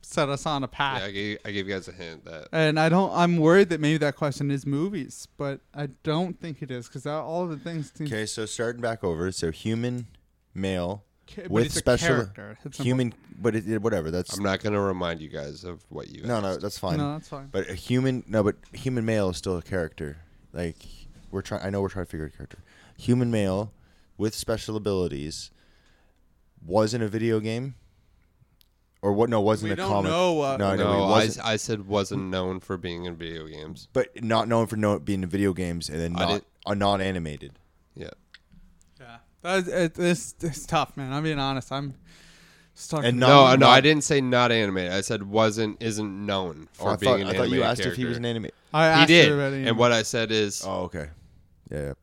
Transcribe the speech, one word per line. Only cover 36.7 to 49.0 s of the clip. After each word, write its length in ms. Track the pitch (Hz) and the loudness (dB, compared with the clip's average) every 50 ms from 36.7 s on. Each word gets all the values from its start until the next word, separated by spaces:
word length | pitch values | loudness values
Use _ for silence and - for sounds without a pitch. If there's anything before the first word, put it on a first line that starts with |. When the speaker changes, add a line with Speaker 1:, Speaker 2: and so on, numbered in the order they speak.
| 104 | -2
Speaker 3:
not 260 | 101 101 101 - - | 0 2 2 2 2
animated. 520 | - - - 90 82 78 73 71 - 69 - - _ _ _ _ _ _ _ | 0 -2 -2 -4 -4 -6 -8 -10 -12 -16 -20 -20 _ _ _ _ _ _ _
Speaker 2:
Yeah. 140 | - 95 - - _ _ _ _ - _ _ - - - - - _ _ _ _ _ | -16 -14 -14 -16 _ _ _ _ -20 _ _ -20 -20 -20 -20 -20 _ _ _ _ _
Speaker 1:
Yeah. 180 | 135 120 117 117 _ _ _ _ | -20 -20 -20 -20 _ _ _ _
That 180 | - 175 185 190 | -6 -2 -2 -2
is, 80 | 185 180 | -2 -2
it, 300 | - 180 175 165 - - | -2 0 0 -2 -2 0
it's, 360 | 180 175 175 156 - - - _ | 0 0 0 0 -4 -12 -12 _
it's 240 | - 165 139 - - | -6 -6 -6 -6 -8
tough, 320 | - 165 156 139 - - - | -2 0 0 0 0 -6 -10
man. 160 | 139 131 135 | -8 -6 -4
I'm 100 | 143 156 | -4 -2
being 160 | 160 156 143 | -2 -2 -2
honest. 320 | 135 135 135 131 123 - | -2 -2 -4 -4 -6 -6
I'm 220 | 139 139 143 139 131 - - - - - - - - - - - - - _ _ _ | -8 -8 -8 -8 -12 -14 -20 -20 -20 -20 -20 -20 -20 -20 -20 -20 -20 -20 _ _ _
stuck 260 | - - - - - | -18 -10 -6 -4 0
Speaker 3:
And 80 | 117 120 | 2 2
Speaker 1:
in 120 | 123 123 | 2 6
Speaker 3:
not 80 | 123 127 | 8 10
Speaker 2:
No, 60 | 143 143 135 127 | 10 12 12 10
no, 40 | 127 131 135 135 | 8 8 10 10
Speaker 3:
not 20 | |
Speaker 2:
I 100 | 127 135 | 10 10
didn't 240 | 131 147 156 151 139 | 10 8 4 4 2
say 160 | - 156 143 | 2 2 2
not 320 | 131 127 123 123 123 120 | 2 4 4 4 4 4
animated. 400 | 117 113 107 101 95 95 90 87 | 4 4 2 2 0 0 -2 0
I 80 | 90 101 | -2 -2
said 240 | 95 - 120 107 101 | -2 -2 -4 -4 -4
wasn't, 580 | 98 101 110 110 110 104 110 113 107 104 - | 0 2 4 4 4 4 2 -2 -2 -2 -4
isn't 440 | 117 113 107 107 107 104 95 98 104 | -4 -4 -2 -2 -4 -4 -4 -6 -2
known 420 | 104 98 98 95 87 78 73 80 - _ - | 0 0 0 0 -2 -6 -10 -16 -20 _ -6
Speaker 3:
Oh, 40 | - | -2
Speaker 2:
for 60 | 101 | -2
Speaker 3:
I 40 | 104 - | -2 2
Speaker 2:
being 140 | 101 127 127 | 4 4 4
Speaker 3:
thought, 60 | 101 | 4
Speaker 2:
an 60 | 98 98 | 2 0
Speaker 3:
I 20 | - - | 0 0
thought 120 | - 120 | 0 2
you 140 | 127 131 120 | 2 2 2
Speaker 2:
animated 20 | |
Speaker 3:
asked 140 | 113 120 113 | 2 0 0
if 140 | 95 90 87 | -2 -2 -2
he 80 | - 127 | -2 -4
was 140 | 117 120 120 | -4 -4 -4
Speaker 2:
character. 0 | |
Speaker 3:
an 80 | 120 | -4
anima- 240 | 120 117 113 104 - - _ _ _ - | -4 -4 -4 -6 -8 -12 _ _ _ 2
Speaker 1:
I 100 | 151 165 | 4 4
Speaker 2:
He 60 | 160 | 6
Speaker 1:
asked 180 | 160 160 | 8 6